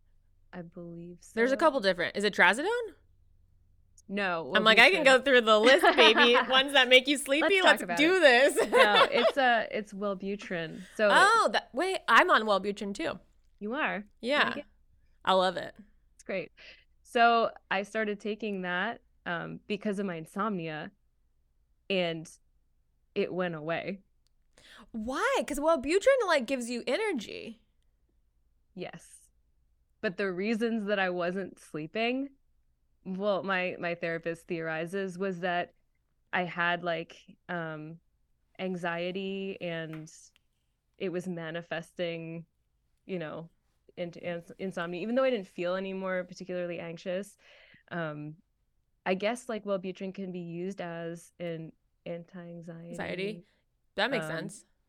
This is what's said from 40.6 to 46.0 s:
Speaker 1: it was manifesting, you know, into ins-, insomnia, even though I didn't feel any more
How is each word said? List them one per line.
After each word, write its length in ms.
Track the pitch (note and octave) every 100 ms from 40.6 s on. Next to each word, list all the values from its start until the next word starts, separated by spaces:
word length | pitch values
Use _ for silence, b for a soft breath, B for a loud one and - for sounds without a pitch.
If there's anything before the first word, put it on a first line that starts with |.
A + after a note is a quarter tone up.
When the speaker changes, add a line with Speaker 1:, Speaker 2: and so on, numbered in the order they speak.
| _ _ _ -
Speaker 1:
it 100 | F#3+
was 160 | F3 F3+
manifesting, 1160 | E3+ D#3+ E3 E3+ D#3+ E3+ - F3 E3+ E3 E3 E3 _ _ _ _ _ -
you 120 | F#3
know, 300 | D3+ D#3+ E3 _ _ _ _ -
into 260 | F3 E3+
ins-, 300 | F3 E3+ E3+ -
insomnia, 420 | F#3+ F#3 E3+ F3+
even 140 | G#3+
though 100 | B3
I 60 | C4
didn't 180 | A#3+ F#3
feel 260 | - F3 F#3
any 180 | F#3+
more 300 | F#3+